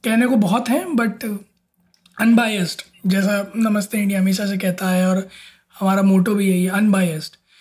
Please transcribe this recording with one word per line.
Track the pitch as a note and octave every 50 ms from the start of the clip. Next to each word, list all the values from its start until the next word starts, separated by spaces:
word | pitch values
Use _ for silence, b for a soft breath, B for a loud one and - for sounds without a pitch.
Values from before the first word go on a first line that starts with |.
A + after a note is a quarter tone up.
| -
कहने | A#3+ A3 A3+ B3
को | B3 C4
बहुत | A#3 G3 F3+ F#3+ A#3+ A#3+ -
हैं, | A#3+ D#4 F#4
but | F#4 D#4+ A#3 A#3 A3 - - - A3 G#3 G3 - _ _ _ _ _ _ _ _ _ _ _ _ _ _ -
अनबायस्ड, | G#3+ A3+ A#3 A3+ A#3+ A3 G#3+ G3+ F3+ E3 - - - _ _ _ _ F#3+
जैसा | F#3 G3 G3 G3 G#3 G3+ G3+ G3 -
नमस्ते | A3+ A3+ A3 G#3 G#3 G3 G3+ - G#3+
इंडिया | G#3 G3 G3 F#3+
हमेशा | F#3 F#3+ F#3+ F#3+ G#3
से | G3 G3 F#3+
कहता | F#3+ F#3+ F3+ F3+ F#3+ F#3
है | F#3 F#3 F#3 F#3
और | F#3 F#3+ F#3+ F#3+ B B B B B B B B _ -
हमारा | G3 F#3+ F#3+ G3 G3
मोटो | G3 F#3+ F#3+ F3+ A3+ G#3
भी | G3 G3+ G3
यही | F#3 F3+ F3+
है, | F#3
अनबायस्ड। | F#3 F#3+ G#3+ G#3+ G3 F#3+ F#3 E3+ D#3+ D#3 D3+ - - _ b b b b